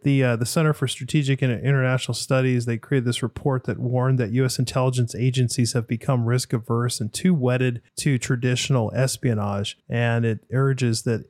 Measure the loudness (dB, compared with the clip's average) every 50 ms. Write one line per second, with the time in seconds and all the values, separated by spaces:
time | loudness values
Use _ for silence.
0 | 0 2 2 4 4 2 2 0 0 0 0 2 2 2 2 0 -2 -4 -4 -6
1 | -8 -2 0 0 2 2 0 2 2 0 0 0 0 2 2 2 2 2 0 0
2 | -2 -4 -6 -6 -2 0 0 2 2 2 2 0 0 -2 -4 -4 -2 0 0 0
3 | 2 0 -2 -2 -4 -6 -6 -2 -2 -2 -2 0 -2 -4 -6 -4 -4 -2 0 2
4 | 2 2 2 2 2 0 2 0 0 0 0 -2 -4 -2 0 0 0 0 2 0
5 | -2 -2 -2 -2 0 0 2 2 0 0 2 0 0 0 0 -2 -2 -2 -6 -4
6 | -2 0 0 0 2 0 0 0 -2 -2 -4 -4 -2 -2 -2 -2 0 -2 -4 -4
7 | -6 -6 -6 0 2 2 2 2 2 0 2 2 0 0 -2 -4 _ _ -10 -4
8 | -2 0 0 0 0 -2 -4 -2 0 0 0 0 0 0 2 2 2 0 0 0
9 | 0 0 -2 -2 -2 -2 0 0 -2 -2 -2 -4 -4 -6 -8 _ _ -4 -2 0
10 | 0 2 2 2 0 0 -2 -2 _ -4 -2 0 2 2 2 0 0 0 0 0
11 | -2 -2 -2 -2 -4 _